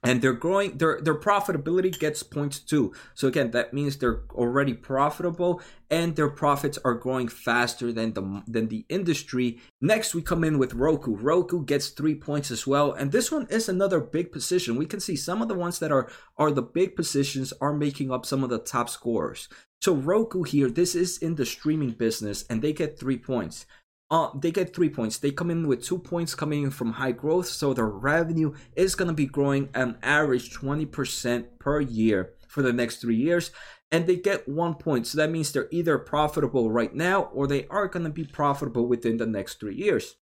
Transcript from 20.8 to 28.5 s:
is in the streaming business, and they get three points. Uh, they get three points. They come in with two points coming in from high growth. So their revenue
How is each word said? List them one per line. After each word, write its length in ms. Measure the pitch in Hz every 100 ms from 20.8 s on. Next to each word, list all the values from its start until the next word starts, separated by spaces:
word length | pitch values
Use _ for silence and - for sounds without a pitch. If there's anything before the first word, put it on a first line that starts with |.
| 175
is 240 | 175 180 -
in 160 | 165
the 100 | 160
streaming 460 | 123 - 151 156 139
business, 560 | 113 113 110 104 101 -
and 140 | 110
they 100 | 147
get 260 | 151 151 -
three 200 | 127 127
points. 480 | - 123 87 - - - _ _ _
Uh, 160 | 165 151 139
they 140 | 165
get 240 | 175 180
three 140 | - 165
points. 300 | 147 113 110
They 120 | 143
come 220 | 139 170
in 160 | 170 160
with 160 | 123
two 120 | - 180
points 380 | - 170 165
coming 300 | - 156 147
in 80 | 143
from 220 | 139 117
high 180 | 113 131
growth. 340 | 120 143 170 180
So 260 | - 143
their 140 | 131 110
revenue 680 | 101 131 160 165 165 156